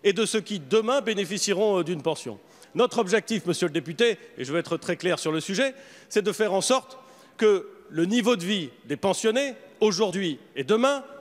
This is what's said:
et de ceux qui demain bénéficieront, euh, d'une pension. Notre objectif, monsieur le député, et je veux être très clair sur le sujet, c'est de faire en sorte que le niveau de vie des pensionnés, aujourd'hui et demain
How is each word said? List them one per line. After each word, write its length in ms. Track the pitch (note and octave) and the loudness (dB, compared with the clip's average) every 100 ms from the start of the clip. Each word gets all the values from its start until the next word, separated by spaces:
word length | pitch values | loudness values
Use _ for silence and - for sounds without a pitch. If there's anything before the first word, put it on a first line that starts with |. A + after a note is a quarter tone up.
et 100 | G3+ | 2
de 120 | F#3+ | 2
ceux 160 | G#3+ A3 | 0 -2
qui 180 | - G3+ | -4 -10
demain 440 | C3+ G#3+ A3 C#4 | 0 0 2 0
bénéficieront, 760 | A3+ G3+ F3+ G3 - F#3+ G#3+ F#3+ | 0 -2 -4 -4 -2 2 2 2
euh, 40 | |
d'une 180 | D#3+ E3+ | 0 -2
pension. 380 | D3 D3+ B2 G2+ - - - | -2 -4 -8 -14 -20 -20 -8
Notre 240 | - B3 - | 0 0 2
objectif, 460 | F#3+ G#3+ - A3 | 2 0 0 -4
monsieur 220 | E3+ D#3+ F3 | -2 0 0
le 80 | |
député, 440 | D#3 C#3 E3+ A#3 F#3+ - - | -2 -6 0 0 0 -10 -12
et 60 | |
je 80 | B2+ | -4
veux 60 | E3 | -4
être 200 | - E3 | -2 -4
très 180 | - E3+ | -4 -4
clair 220 | F#3 D#3+ | -2 -2
sur 120 | D#3 | -2
le 100 | D#3+ | -2
sujet, 340 | D#3 G3 C4+ C4 - - - | -2 -2 -2 -4 -20 -20 -4
c'est 140 | - | -2
de 100 | G3 | -2
faire 220 | F#3 G#3+ | -2 0
en 80 | F#3+ | 0
sorte 360 | - B3+ - - - - - - | 2 0 -2 -20 -20 -20 -20 2
que 320 | G#3+ G3 - - - | 4 4 -2 -18 -8
le 160 | D#3 F3 | -2 2
niveau 280 | A#3+ G#3+ | 2 2
de 100 | A3+ | 2
vie 260 | F3 G#3 C#3 - A2+ | 0 -4 -4 -12 -8
des 100 | C#3+ | -2
pensionnés, 580 | F#3+ F3 A3 A#3 C#4 A3+ - - | 0 2 2 2 -2 -6 -18 2
aujourd'hui 580 | G#3+ F3 G#3+ F3+ F3+ C3 - C3+ | 2 4 0 0 -4 -4 -10 -8
et 80 | |
demain 400 | C3 A3 C4 C#4+ C4 - | 0 4 4 2 -6 -20